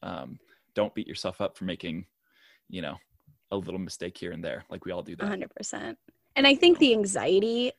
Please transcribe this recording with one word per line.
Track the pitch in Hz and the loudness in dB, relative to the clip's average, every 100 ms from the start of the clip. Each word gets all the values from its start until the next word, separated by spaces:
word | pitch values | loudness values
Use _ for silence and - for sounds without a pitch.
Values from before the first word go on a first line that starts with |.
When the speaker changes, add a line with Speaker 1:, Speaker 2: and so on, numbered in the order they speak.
Speaker 1:
Um, | 92 85 64 - _ _ _ | -12 -10 -12 -16 _ _ _
don't | - 104 107 | -2 -2 -2
beat | - | -8
yourself | - 95 - | -6 -6 -4
up | 98 - | -4 -4
for | 92 | -6
making, | 82 87 82 90 _ _ _ _ _ - | -6 -6 -8 -10 _ _ _ _ _ -14
you | 90 | -8
know, | 76 76 _ _ _ _ _ | -8 -10 _ _ _ _ _
a | 101 | -6
little | 90 95 | -4 -6
mistake | 87 - 90 - | -8 -8 -10 -8
here | 87 | -10
and | 82 | -8
there. | 85 60 - | -6 -8 -10
Like, | 92 90 | -12 -8
we | |
all | 90 | -8
do | - 170 | -8 -6
that. | 202 | -6
Speaker 2:
A | |
hundred | 190 - | -6 -8
percent. | - 208 - - - _ _ _ 269 | -12 -10 -10 -10 -12 _ _ _ 4
And | 277 | 4
I | 269 | 8
think | 359 339 | 8 8
the | 285 | 6
anxiety | 220 202 175 131 190 220 233 247 | 6 2 -2 2 4 4 0 -2